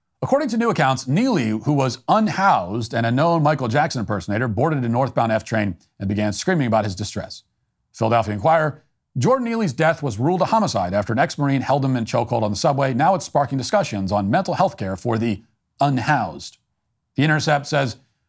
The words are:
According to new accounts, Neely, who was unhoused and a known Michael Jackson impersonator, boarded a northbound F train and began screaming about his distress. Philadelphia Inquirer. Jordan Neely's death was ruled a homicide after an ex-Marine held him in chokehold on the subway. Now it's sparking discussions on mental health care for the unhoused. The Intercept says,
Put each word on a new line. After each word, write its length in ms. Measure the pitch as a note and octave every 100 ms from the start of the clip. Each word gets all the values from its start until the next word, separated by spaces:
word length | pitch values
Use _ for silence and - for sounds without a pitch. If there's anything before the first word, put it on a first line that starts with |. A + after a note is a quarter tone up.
| _ _
According 260 | - C#4 D4
to 60 | A3
new 140 | A#3
accounts, 380 | - C3+ C3 -
Neely, 400 | D3+ C4+ F#3+ A2
who 240 | A2 A#2+
was 320 | D3 C3 A2+ -
unhoused 880 | G3 G#3+ - G3 C3 F2+ A2+ A2+
and 100 | A#2
a 60 | A#2
known 320 | B2 E3 D#3+
Michael 240 | D3 D3+ B2+
Jackson 340 | C3+ C#3 B2+
impersonator, 460 | G2 G#2 F2 G2+ B2
boarded 380 | G2 D#3 D3+
a 40 | A#2
northbound 440 | A#2+ C3 A#2 A#2
F 100 | G#2+
train 340 | - A2 G2+ F2 _ -
and 100 | G2+
began 240 | G2+ G#2+
screaming 360 | G2+ - F3 B2
about 160 | A2
his 100 | G#2
distress. 480 | F2+ G#2+ G#2 - - - _ _ _ _
Philadelphia 420 | - A2 A#2 A2
Inquirer. 500 | G#2 D#3+ D#3+ D#3 D3 _ _ _ C#3
Jordan 280 | C#3 C4 A#3
Neely's 260 | A3+ G3+
death 320 | A#2+ D#3+ D#3+
was 160 | C#3+ G#2
ruled 200 | C3+ F#3
a 40 |
homicide 500 | E3+ A3+ F#3 G#2 F2+
after 180 | G2 G#2
an 60 | A2+
ex-Marine 440 | E3 - C#3+ C3+
held 220 | B2+ C#3
him 120 | C3 B2+
in 80 |
chokehold 380 | A2+ A#2+ A2+ A#2
on 100 | G#2+
the 40 | G2+
subway. 380 | D#3+ C3+ C3+
Now 220 | B2 D#3+ F#3+
it's 80 |
sparking 340 | - D3 C#3 C3+
discussions 540 | A#2 G#3 F3 G#2 F#2+
on 180 | G#2 G2
mental 240 | D#3 F#3+
health 220 | E3 B2 -
care 180 | F#2+
for 240 | F#2+ A#2+ A2+
the 240 | A#2 G2+ - _ _ -
unhoused. 760 | C#3+ C3 A2+ C#3+ F#2+ F2 - - _ _ _ _ _ -
The 80 |
Intercept 420 | D3+ D3+ A#2+ C#3+ C3+
says, 300 | D3 C3+ - _ _